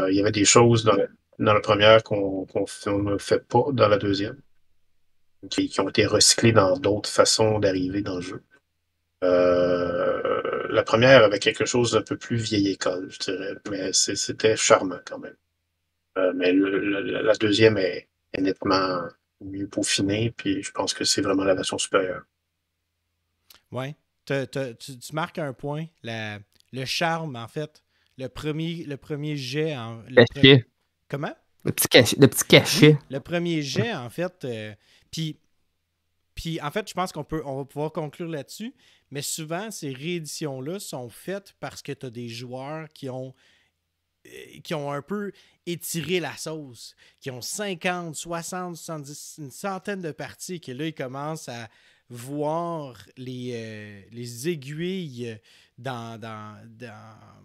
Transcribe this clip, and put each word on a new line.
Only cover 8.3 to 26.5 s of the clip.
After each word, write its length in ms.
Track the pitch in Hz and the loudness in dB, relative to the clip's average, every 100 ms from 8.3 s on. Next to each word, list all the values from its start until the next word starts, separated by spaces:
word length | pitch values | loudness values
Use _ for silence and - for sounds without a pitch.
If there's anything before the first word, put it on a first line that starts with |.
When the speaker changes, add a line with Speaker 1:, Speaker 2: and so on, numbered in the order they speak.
| - - _ _ _ _ _ _ _ | -12 -16 _ _ _ _ _ _ _
Speaker 2:
Euh, 1400 | 90 90 90 87 90 90 87 87 92 - - - - - - | 2 4 6 4 4 2 0 0 0 0 -2 -2 -2 -4 0
la 120 | 113 | 0
première 420 | - 113 127 135 | 2 4 8 10
avait 160 | 107 101 | 8 6
quelque 240 | 113 107 110 | 0 0 0
chose 260 | 123 117 | 2 2
d'un 100 | 113 | 2
peu 140 | - 104 | 0 -6
plus 200 | - 120 | -4 -4
vieille 320 | 110 107 98 | -2 0 0
école, 420 | 92 92 90 98 | 0 -2 -4 -6
je 80 | - | -8
dirais, 360 | - 92 95 98 - | -6 -6 -6 -10 -8
mais 220 | 98 92 | -6 -2
c'est, 240 | 90 - 101 | 0 0 -2
c'était 400 | - - 110 110 | -6 0 2 2
charmant 440 | - 104 95 87 | 6 6 4 -6
quand 140 | - 85 | -10 -14
même. 180 | - - _ _ _ _ _ _ _ - | -14 -18 _ _ _ _ _ _ _ 0
Euh, 160 | 92 | 0
mais 180 | 90 90 | 2 4
le, 260 | 92 98 98 | 4 4 2
le, 220 | 101 101 | 0 -2
la, 220 | 104 107 | -2 0
la 120 | 107 | 0
deuxième 420 | 104 107 101 110 104 | 2 2 6 6 6
est, 320 | 92 85 - _ _ | 0 -4 -10 _ _
est 80 | - | -4
nettement 640 | 95 92 - 95 92 90 85 - _ _ | -2 -2 0 2 2 -2 -6 -12 _ _
mieux 240 | 98 98 101 | -12 -8 -6
peaufinée, 640 | - 101 - 98 104 117 | -4 -2 0 0 0 -2
puis 280 | - 101 95 | -4 -4 -4
je 80 | 98 | -4
pense 240 | - 95 | -6 -6
que 100 | - | -4
c'est 180 | 90 - | -2 0
vraiment 220 | 98 95 | 0 0
la 100 | 95 | 2
version 220 | 92 - 95 | 0 -2 -6
supérieure. 460 | - 98 92 90 - _ _ _ _ _ _ _ _ _ _ _ _ _ _ | -2 0 0 -4 -14 _ _ _ _ _ _ _ _ _ _ _ _ _ _
Speaker 1:
Ouais. 240 | 120 131 151 _ _ | -10 -10 -12 _ _
T'as, 220 | - 139 127 | -6 -4 -4
t'as, 280 | 139 135 | -6 -8
tu, 220 | 113 - 127 | -10 -16 -16
tu 160 | - | -10
marques 240 | 151 170 - | -8 -6 -6
un 140 | 147 | -8
point, 340 | 123 143 147 160 _ | -8 -8 -8 -10 _
la, 360 | 117 113 107 104 104 | -10 -8 -8 -10 -16